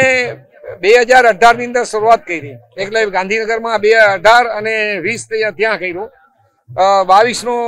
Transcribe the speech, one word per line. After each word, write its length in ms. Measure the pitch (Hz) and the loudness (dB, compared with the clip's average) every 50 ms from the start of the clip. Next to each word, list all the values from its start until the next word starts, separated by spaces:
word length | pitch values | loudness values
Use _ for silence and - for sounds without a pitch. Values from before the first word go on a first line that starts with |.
| 262 262 262 254 247 233 - - _ _ _ _ - - - - | 2 2 0 -2 -4 -6 -8 -14 _ _ _ _ -20 -18 -12 -4
બે 100 | 170 196 | 0 4
હજાર 360 | 226 247 247 226 254 254 247 | 4 4 4 4 4 4 4
અઢાર 300 | 233 202 170 226 233 233 | 4 2 4 4 4 4
ની 80 | 233 247 | 2 -2
અંદર 180 | 240 240 247 233 | -6 -4 -4 -4
શરૂઆત 420 | - - 214 214 226 233 226 - | -4 -4 -2 2 2 2 2 0
કરી, 300 | - 175 156 139 143 131 120 _ _ - | -4 -10 -10 -10 -12 -18 -20 _ _ -12
એટલે 280 | 180 196 196 214 226 220 | -10 -8 -4 -4 -2 -2
ગાંધીનગરમાં 760 | 208 185 185 190 190 214 226 220 208 233 226 226 226 226 208 | -2 -2 -4 -4 -4 -4 -4 -4 -4 -6 -6 -4 -4 -4 0
બે 80 | 202 214 | 2 2
હજાર 200 | 226 226 220 202 | 4 4 4 2
અઢાર 360 | 196 185 165 214 233 240 247 | 2 2 2 4 4 4 2
અને 520 | 233 214 208 208 220 220 220 214 208 208 190 | 0 -4 -6 -6 -6 -4 -4 -4 -4 -4 -6
વીસ 280 | 156 208 233 214 - - | -6 -6 -8 -8 -10 -8
ત્યાં, 260 | 226 220 220 214 180 | -6 -4 -4 -4 -4
ત્યાં 220 | 180 214 226 208 | -4 -4 -2 -2
કર્યું, 320 | 165 175 185 170 180 214 - _ _ _ _ _ _ _ _ _ _ _ - 123 | -4 -6 -8 -10 -10 -12 -14 _ _ _ _ _ _ _ _ _ _ _ -10 -4
અ, 260 | - 185 196 196 196 190 | 0 2 2 2 2 2
બાવીસ 420 | 180 185 202 226 247 214 - - | 4 4 4 4 2 -2 -6 -6
નો 100 | 240 240 240 233 | -6 -6 -4 -4